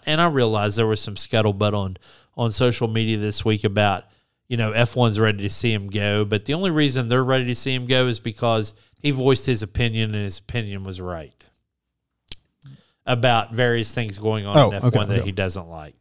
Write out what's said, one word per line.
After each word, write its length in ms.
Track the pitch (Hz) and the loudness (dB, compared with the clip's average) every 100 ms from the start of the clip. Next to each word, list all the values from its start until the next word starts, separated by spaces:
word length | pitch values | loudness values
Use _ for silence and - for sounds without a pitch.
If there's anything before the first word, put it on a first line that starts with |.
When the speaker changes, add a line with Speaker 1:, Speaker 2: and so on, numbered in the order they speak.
| - | -2
Speaker 1:
and 140 | 156 | 2
I 80 | 170 | 2
realized 500 | 139 117 107 104 101 | 4 2 2 0 2
there 80 | 110 | 2
was 140 | 107 | 0
some 160 | - 101 | -4 -8
scuttlebutt 580 | - 113 107 101 104 | -2 2 2 2 0
on, 220 | 104 95 92 - - _ - | 0 -4 -8 -16 -20 _ -4
on 160 | 117 | -2
social 340 | 104 127 117 117 | 2 0 2 -2
media 320 | 113 113 110 | 0 0 0
this 260 | 104 101 | -2 -2
week 200 | 113 107 | 0 0
about, 400 | 107 101 104 92 - _ _ _ _ | 0 2 2 0 -6 _ _ _ _
you 80 | 117 | -2
know, 140 | 110 | -2
F 240 | 107 120 | 2 0
one's 240 | 127 120 104 | 2 2 4
ready 240 | 110 104 | 0 0
to 80 | 101 | -4
see 240 | - 123 | -2 0
him 140 | 107 98 | -2 -2
go. 360 | 104 104 104 | -2 0 0
But 200 | 104 107 | 0 -2
the 100 | 107 | -2
only 160 | 156 196 | -2 0
reason 380 | 156 147 127 120 | 2 2 2 0
they're 160 | 123 | 0
ready 220 | 127 131 123 | 2 0 0
to 80 | 120 | -4
see 180 | 135 | -2
him 120 | 127 123 | -4 0
go 200 | 131 127 | 2 2
is 140 | 113 | 0
because 520 | 117 104 120 113 107 - _ _ | -6 -2 0 0 -2 -10 _ _
he 80 | 147 | -2
voiced 340 | 131 131 131 - | 0 2 2 2
his 160 | 117 | -2
opinion, 520 | 107 - 120 110 110 | -2 -2 0 0 -2
and 100 | 107 | -2
his 140 | 101 95 | -4 -8
opinion 460 | - 123 104 98 | -8 -8 -6 -8
was 160 | 95 90 | -10 -10
right 340 | 90 85 71 _ _ _ _ _ _ _ _ _ _ - _ _ - - _ _ | -8 -10 -12 _ _ _ _ _ _ _ _ _ _ -16 _ _ -20 -20 _ _
about 480 | - 123 127 117 110 | -4 0 4 2 0
various 380 | 117 123 117 110 | 0 0 0 -2
things 260 | - 110 95 | -4 -6 -4
going 260 | 107 110 | -2 -2
on 120 | 101 104 | 2 4
Speaker 2:
Oh, 120 | 117 | 4
Speaker 1:
in 60 | |
F 80 | 98 | 4
one 120 | 123 | 2
Speaker 2:
okay, 100 | 117 104 | 2 0
Speaker 1:
that 120 | 98 | -2
Speaker 2:
okay. 40 | |
Speaker 1:
he 80 | 92 | -2
doesn't 340 | 95 95 92 82 | -2 -4 -4 -10
like. 280 | 80 76 _ | -16 -16 _